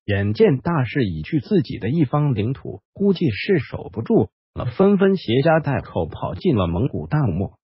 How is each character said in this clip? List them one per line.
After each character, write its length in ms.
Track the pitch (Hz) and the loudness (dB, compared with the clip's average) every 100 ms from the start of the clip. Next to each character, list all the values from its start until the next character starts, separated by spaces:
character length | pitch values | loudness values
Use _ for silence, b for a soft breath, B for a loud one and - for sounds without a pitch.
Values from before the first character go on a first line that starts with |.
眼 280 | - 101 101 | -4 -2 0
见 260 | 107 220 131 | 2 4 4
大 240 | - 165 | 0 0
势 220 | 120 147 | 0 0
已 180 | 110 80 | -2 -2
去， 160 | 78 156 | -4 -4
自 240 | - 202 | 0 0
己 160 | - - | 0 -4
的 100 | 98 | -2
一 160 | 160 | 0
方 300 | 139 147 147 | 0 2 0
领 200 | 110 107 | 0 -2
土 280 | 135 - 120 _ | -4 -10 -14 _
估 200 | - 202 | -2 0
计 180 | 185 160 | 2 0
是 300 | 101 - 185 | -2 0 0
守 280 | 123 - - | 0 -10 -10
不 100 | - | -10
住 280 | 113 220 110 _ _ | 0 2 2 _ _
了， 120 | - | -8
纷 340 | 131 - 196 202 | -8 2 4 4
纷 180 | 196 190 | 4 2
携 260 | - 120 | 0 2
家 180 | 151 160 | 4 2
带 200 | 151 127 | 2 -4
口 280 | - 101 80 | -4 -6 -6
跑 260 | - 71 | -6 -10
进 220 | 85 190 120 | -4 0 2
了 100 | 87 | 0
蒙 220 | 85 131 | 0 -2
古 180 | 92 82 | -4 -4
大 140 | 151 | 0
漠， 280 | 127 82 92 - | 0 -2 -4 -8